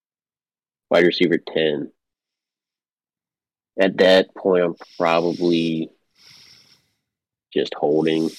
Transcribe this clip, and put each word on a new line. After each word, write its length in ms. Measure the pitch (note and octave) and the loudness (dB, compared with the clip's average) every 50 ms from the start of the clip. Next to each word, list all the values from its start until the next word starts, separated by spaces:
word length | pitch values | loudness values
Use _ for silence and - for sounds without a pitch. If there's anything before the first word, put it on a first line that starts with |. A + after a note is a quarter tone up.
| _ _ _ _ _ _ _ _ _ _ _ _ _ _ _ _ _ - | _ _ _ _ _ _ _ _ _ _ _ _ _ _ _ _ _ -2
Wide 160 | F2 E2+ F2 | 2 2 4
receiver 320 | F2 E2 - F2+ E2+ F2 - | 2 2 2 0 0 0 -2
ten. 540 | - - - D#2+ D#2+ D#2 D2 D2 D2+ - - _ _ _ _ _ _ _ _ _ _ _ _ _ _ _ _ _ _ _ _ _ _ _ _ _ _ _ _ _ _ _ _ _ _ _ _ - | -4 -4 -4 -2 -2 -2 -2 -4 -6 -10 -14 _ _ _ _ _ _ _ _ _ _ _ _ _ _ _ _ _ _ _ _ _ _ _ _ _ _ _ _ _ _ _ _ _ _ _ _ -2
At 160 | F#2+ F#2+ E2 - | -2 0 2 2
that 360 | F#2+ F#2 F#2+ F#2+ F#2 - - | 4 4 6 4 4 0 -4
point, 300 | - - G2 F#2 F2+ F2 | -6 -2 0 2 2 0
I'm 100 | F2 E2+ - - - - - | -2 -4 -8 -14 -16 -8 -4
probably 920 | F2+ E2 E2 E2+ E2+ E2+ D#2 - F2 F2 E2+ E2 E2 E2 E2 D#2+ D#2+ - - _ _ _ _ _ _ - - - - - - _ _ _ _ _ _ _ _ _ _ _ _ _ _ _ _ _ _ _ - | -2 0 0 0 0 -2 -2 -2 0 0 0 0 0 -2 -4 -6 -6 -10 -14 _ _ _ _ _ _ -20 -20 -20 -20 -20 -20 _ _ _ _ _ _ _ _ _ _ _ _ _ _ _ _ _ _ _ -6
just 180 | - - - - | -4 -4 -4 -6
holding, 560 | - - D2 D2 D#2 D#2+ D#2+ D#2+ D#2+ D#2+ D#2 - | -4 -2 -2 0 0 0 0 -2 -2 -2 -4 -6